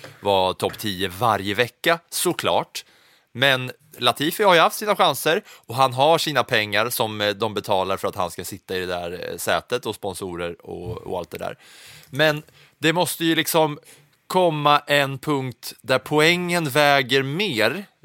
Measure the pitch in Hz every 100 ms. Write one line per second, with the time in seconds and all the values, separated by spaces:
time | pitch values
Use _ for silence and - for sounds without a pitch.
0 | - - 101 98 92 90 101 - 110 92
1 | 92 92 117 101 98 101 120 - 170 170
2 | - - 180 160 98 90 160 - - _
3 | _ _ _ 117 135 131 127 - _ -
4 | 120 - 147 - 208 175 185 - 208 196
5 | 185 139 156 175 - - - 117 135 123
6 | 143 165 165 139 117 120 107 101 117 -
7 | 113 107 104 101 110 101 - 98 92 95
8 | 101 92 90 - 90 98 - 92 90 90
9 | 87 87 82 87 - 87 - 123 117 107
10 | 101 92 98 85 87 87 - 90 87 87
11 | - 92 85 90 90 - - - - -
12 | - 127 156 151 - _ _ _ 151 165
13 | 170 - 165 160 156 170 156 147 - -
14 | _ _ - 190 180 151 147 147 - 147
15 | 139 135 - 147 131 127 - - 113 131
16 | - 151 156 175 180 175 156 131 147 139
17 | 127 135 135 151 214 117 107 156 202 _